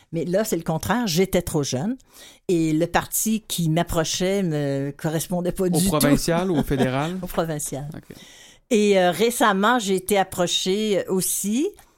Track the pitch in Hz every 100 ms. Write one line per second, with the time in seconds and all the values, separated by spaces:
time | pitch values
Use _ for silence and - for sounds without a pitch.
0 | _ 165 170 185 220 175 165 160 - 220
1 | 233 160 190 180 - 156 139 127 190 262
2 | _ - - - - 170 160 156 170 175
3 | 156 - 220 220 - - 165 160 170 175
4 | 156 - 185 196 180 151 143 139 139 139
5 | 165 160 - 180 175 - 185 165 185 151
6 | 143 139 - 165 190 151 131 139 127 131
7 | 156 185 180 - 165 151 - 139 147 -
8 | - - - - - - - 220 208 190
9 | 180 175 233 233 233 190 214 247 196 190
10 | - 202 190 - 175 - 185 202 214 185
11 | - 185 - - 196 226 370 392 -